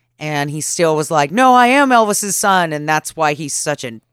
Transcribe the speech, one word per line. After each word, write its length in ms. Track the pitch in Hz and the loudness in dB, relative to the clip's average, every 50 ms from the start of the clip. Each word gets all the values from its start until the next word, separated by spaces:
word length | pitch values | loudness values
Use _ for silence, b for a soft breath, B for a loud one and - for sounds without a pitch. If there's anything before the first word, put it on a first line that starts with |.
| _ _ _ | _ _ _
and 320 | - 156 151 151 143 143 147 | -12 -10 -6 -4 -4 -4 -4
he 120 | 147 156 | -6 -8
still 340 | 143 - - - 170 160 156 | -8 -6 -2 0 0 2 2
was 160 | 151 147 - | 0 -2 0
like, 180 | 165 151 143 143 | 0 0 0 0
"No, 240 | 175 247 262 262 247 | 2 2 4 6 6
I 140 | 247 247 | 6 6
am 220 | 240 262 285 285 262 | 4 4 4 4 4
Elvis's 440 | 247 233 220 208 202 - 208 202 180 | 4 4 4 2 0 -4 -4 -4 -4
son," 380 | - - 202 190 185 175 160 151 | -2 0 2 2 2 0 -2 -4
and 160 | 147 151 156 | -6 -2 -2
that's 260 | 156 156 - - - | -2 -2 -2 -6 -4
why 200 | 165 156 147 151 | -2 -2 -2 -2
he's 180 | 131 160 139 - | -4 -6 -8 -6
such 300 | - - 156 143 - - | -6 -4 -4 -6 -6 -6
a 180 | 120 113 107 _ _ | -12 -12 -14 _ _